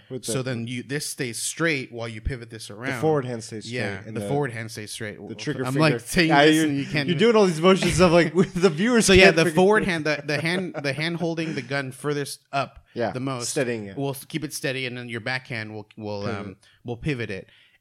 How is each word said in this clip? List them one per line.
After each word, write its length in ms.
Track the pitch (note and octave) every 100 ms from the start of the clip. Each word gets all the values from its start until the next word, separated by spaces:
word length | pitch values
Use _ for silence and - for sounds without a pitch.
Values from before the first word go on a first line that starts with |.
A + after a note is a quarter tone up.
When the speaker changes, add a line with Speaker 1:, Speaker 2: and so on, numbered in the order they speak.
| -
Speaker 1:
with 140 | B2+
Speaker 2:
So 120 | - A#2
Speaker 1:
the 60 |
Speaker 2:
then 220 | B2+ A#2 A#2
you, 180 | B2
this 220 | A2 C#3+ -
stays 320 | - B2+ A2
straight 540 | - - E3 C#3+ A#2+
while 160 | A#2 A#2
you 140 | A2
pivot 280 | A2 B2+ A#2
this 200 | A2 -
Speaker 1:
the 60 | G2+
Speaker 2:
around. 260 | C3 B2+
Speaker 1:
forward 240 | D#3 D3+ B2
hand 180 | A#2
stays 220 | A2+ A2 A2
straight 100 | B2
Speaker 2:
Yeah, 240 | A2+ G2 A2
Speaker 1:
and 100 | A2+
Speaker 2:
the 60 |
Speaker 1:
the 60 | G2+
Speaker 2:
forward 240 | C#3+ C#3
hand 180 | A2+ A2
stays 180 | A2+ G#2
straight. 260 | - A2 F#2+ G2+
Speaker 1:
the 80 | A2+
trigger 300 | - C#3 B2+
Speaker 2:
I'm, 80 |
Speaker 1:
finger. 160 | C#3 D#3 A#2+
Speaker 2:
like, 20 |
saying 300 | - F3+ D#3+
Speaker 1:
Yeah, 160 | C#3+ D#3
Speaker 2:
this 100 | D#3
Speaker 1:
you're, 100 | D#3
Speaker 2:
and 100 | C#3
you 80 | C3
can't 240 | D#3 C#3
Speaker 1:
you're 80 | D#3+
doing 180 | A3+ A3
all 100 | F#3+
these 140 | D#3
motions 400 | F3+ F#3+ F#3+ D#3
of, 140 | F3+
like, 200 | E3+ D3
<laughs> 0 |
with 200 | D#3+ -
the 160 | F3 F#3+
viewers 360 | D3+ A3+ A#3 G3
Speaker 2:
So 60 |
yeah, 140 | F#3 F3+
Speaker 1:
can't 100 | E3
Speaker 2:
the 80 |
Speaker 1:
figure 120 | E3 D#3+
Speaker 2:
forward 260 | F#3 G#3+
Speaker 1:
it 40 | F#3+
Speaker 2:
hand, 160 | E3 D3+
the, 180 | D3 D3
the 140 | D3
hand, 360 | E3 F#3 F3+ D3+
the 120 | C#3
hand 240 | C3+ D#3+ E3+
holding 380 | E3+ E3 E3 C#3+
the 60 |
gun 300 | A#2+ C#3 C3
furthest 480 | - D3 C#3+ C#3 - _
up 320 | C#3 B2+ - _
Speaker 1:
Yeah, 180 | A#2 A2
Speaker 2:
the 80 | A#2+
most 300 | C3+ B2+ A#2+
Speaker 1:
steadying 380 | D3+ B2 A#2 G2+
it. 100 | F#2+
Speaker 2:
will 140 | C#3
s-, 120 | C3
keep 220 | - D#3+ C#3
it 80 |
steady, 320 | - D3 C3 B2+
and 120 | B2
then 120 | A#2+
your 100 | A#2
backhand 540 | A#2 B2+ - A#2 G#2+ G#2+
will, 140 | G#2+ -
will, 240 | G#2 G#2
Speaker 1:
Pivot. 160 | G2+ G2
Speaker 2:
um, 160 | G2 F#2+ _ _ A#2
will 100 | A#2
pivot 340 | D#3+ C3 G#2
it. 200 | F#2 - _ _ _